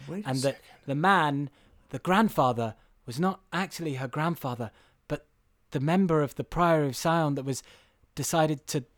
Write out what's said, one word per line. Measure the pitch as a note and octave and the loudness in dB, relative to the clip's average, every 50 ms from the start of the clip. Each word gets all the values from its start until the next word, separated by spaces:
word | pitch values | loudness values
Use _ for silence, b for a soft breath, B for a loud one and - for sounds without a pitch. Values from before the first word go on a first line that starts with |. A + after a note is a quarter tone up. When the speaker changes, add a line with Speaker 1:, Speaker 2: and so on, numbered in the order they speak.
| C3+ | -14
Speaker 1:
Wait | C#3+ D#3+ G3+ G#3 | -12 -10 -8 -6
a | C3 | -4
Speaker 2:
And | C3 C3+ | -4 0
that | B2+ C#3 B2 | 0 -2 -2
Speaker 1:
second. | - b b b b b | -4 b b b b b
Speaker 2:
the | - C3+ | -6 -4
man, | C#3+ D#3+ F#3+ G3+ F3+ D#3 D3 C#3+ C#3 D3 C#3 _ _ _ _ _ _ _ - | 0 2 4 4 4 2 2 0 -2 -4 -6 _ _ _ _ _ _ _ -12
the | - C3 | -12 -6
grandfather, | - E3+ F#3 G3+ A3+ G3+ - - C#3 B2+ A#2+ A#2 A2+ A2 G#2 _ _ _ _ _ - | 0 2 4 4 4 2 4 4 2 2 2 0 -2 -4 -6 _ _ _ _ _ -16
was | - A#2 | -10 -4
not | C3+ F3+ F#3+ F#3+ - _ - - | -2 0 0 -2 -4 _ -6 -4
actually | E3+ F#3+ E3 - - E3+ D#3 C3+ | -4 -4 -4 -6 -8 -6 -6 -4
her | B2+ C3+ B2+ | -4 -6 -6
grandfather, | - D#3 D#3 E3+ E3+ - - C3+ B2 A2 A#2+ G#2 _ _ _ _ _ _ _ | -4 -2 -2 -2 -2 -2 -4 -6 -4 -4 -8 -10 _ _ _ _ _ _ _
but | - G3 - _ _ _ _ _ _ _ _ _ - | -8 -8 -8 _ _ _ _ _ _ _ _ _ -8
the | - C#3+ | -4 -2
member | C3 D3+ E3+ F#3+ G3 F3 D#3+ D#3 D3 | 0 2 4 4 4 4 4 2 2
of | C3+ - | 0 -2
the | - C3 | -8 -8
Priory | - - D#3+ F3 E3+ E3 D#3 D3 C#3 | -6 0 2 4 4 4 4 2 0
of | A#2+ | -2
Sion | - - E3+ E3 E3+ D#3+ D3 C#3+ | -2 0 2 2 2 2 0 0
that | C#3 C3 | -2 -4
was | C#3 C3 - b b b b b b b b b b - | -4 -6 -6 b b b b b b b b b b -10
decided | - C#3 - - E3 D#3 D#3 D#3 C3 - | -8 -4 0 2 2 4 2 2 -2 -6
to | - - D3 A#2+ _ _ | -6 -6 -6 -6 _ _